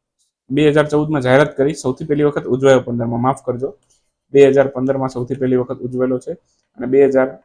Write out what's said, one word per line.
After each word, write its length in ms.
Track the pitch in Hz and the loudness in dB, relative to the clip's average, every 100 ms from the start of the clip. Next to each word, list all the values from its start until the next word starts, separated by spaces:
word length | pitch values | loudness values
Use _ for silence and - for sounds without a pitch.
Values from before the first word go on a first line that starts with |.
| _ _ _ _ - | _ _ _ _ -6
બે 180 | 139 151 | 0 2
હજાર 180 | 151 147 | 2 0
ચૌદમાં 340 | 147 151 151 | 0 -2 -2
જાહેરાત 360 | 127 131 147 - | 2 2 2 0
કરી, 180 | 139 | -2
સૌથી 300 | 165 127 131 | -2 -6 -6
પહેલી 180 | 156 147 | -4 0
વખત 220 | 147 151 | 0 -2
ઉજવાયો 360 | - 127 135 127 | -4 0 4 4
પંદરમાં, 400 | 127 117 117 117 | 2 -6 -6 -2
માફ 240 | 131 135 | -4 -4
કરજો. 340 | - 120 135 - _ _ _ _ _ | -6 -6 -8 -12 _ _ _ _ _
બે 180 | 139 139 | 4 6
હજાર 200 | 135 135 | 6 0
પંદરમાં 400 | 127 131 135 131 | -2 -4 -2 -4
સૌથી 260 | 127 123 | -6 -8
પહેલી 220 | 131 127 127 | -4 -2 -2
વખત 220 | 123 123 | -2 -8
ઉજવેલો 400 | 127 127 127 127 | -8 -4 -2 -4
છે. 140 | 156 175 _ _ _ - | -8 -14 _ _ _ -12
અને 100 | 127 | -2
બે 200 | 135 135 | 2 4
હજાર 320 | 131 135 - | 2 -2 -6